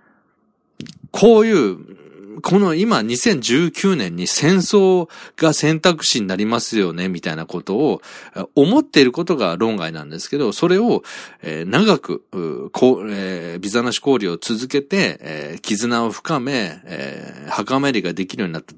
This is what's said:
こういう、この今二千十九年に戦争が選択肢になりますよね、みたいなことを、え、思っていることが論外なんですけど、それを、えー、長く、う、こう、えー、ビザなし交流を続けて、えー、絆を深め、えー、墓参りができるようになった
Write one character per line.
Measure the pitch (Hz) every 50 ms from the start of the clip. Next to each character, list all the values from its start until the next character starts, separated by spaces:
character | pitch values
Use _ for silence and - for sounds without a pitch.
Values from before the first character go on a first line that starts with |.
| _ _ _ _ _ _ _ _ _ _ _ _ _ _ _ - - - - - - -
こ | - - 196 233 226 214
う | 226
い | 226 214 160 117 98
う、 | 90 78 78 - 98 - 73 - - 85 101 101 107 165 -
こ | - 175
の | 202 202 180 156
今 | 165 208 233 196 123 107
二 | 113 123
千 | 123 - 233 196 131
十 | 110 113 120 151 175 165
九 | - - - 196 185
年 | 135 98 87 85
に | 87 90
戦 | - - - - 160 190
争 | 185 180 - - 202 190 190 185 180 165 - - - - - _
が | - 160 160 151
選 | - - 151 160 156
択 | 156 185 175 151 -
肢 | - - 123
に | 101
な | 92 92
り | 92 104
ま | 110 117 117
す | - - 113 107
よ | 95 85
ね、 | 82 87 90
み | 95 90 82
た | - 90 78
い |
な | 80 78
こ | - - -
と | - - 95
を、 | 117 156 131 92 - - - - - - - -
え、 | - - - -
思 | 135 139 170 240 311
っ | 302
て | - - -
い | -
る | -
こ | - 170 175
と | 170 170
が | 135 104 85 82
論 | 85 113 113 107
外 | 98 82 80
な | 80 78 73
ん | 73
で | 78
す | 82 - -
け | 143
ど、 | 147 135 104 101
そ | - 165
れ | 175 180 196
を、 | 233 233 131 - - - - - - - - - -
え | 82 78 80 85
ー、 | 95
長 | 117 160 214 214 175 -
く、 | - - 73 - _ _
う、 | - 95 85 80 67 60 69 -
こ | - - 127 127 127 87 101
う、 | 107
え | 101 98 98 92 92 85 82 87 85
ー、 | 90
ビ | 98 101
ザ | 101 120 120
な | 120
し | 104
交 | - - 143 135
流 | 117 101 87
を | 85
続 | - - - 117 107 127
け | 127 - 139
て、 | 139 - 196 196 156 95 73 -
え | - 76 78 76 71 73 82
ー、 | -
絆 | - - 107 101 120 120 120 117 117
を | 110
深 | 98 - - - 160 135
め、 | 120 139 143 123 101 82 76 - -
え | - 90 73 69 69 69 71 73 - - - -
ー、 | -
墓 | - - 101 - 135 135
参 | 143 139 123
り | 104
が | 87 87 82
で | 95 92
き | 92 -
る | - 101
よ |
う |
に | 87 80
な | 80
っ | -
た | - -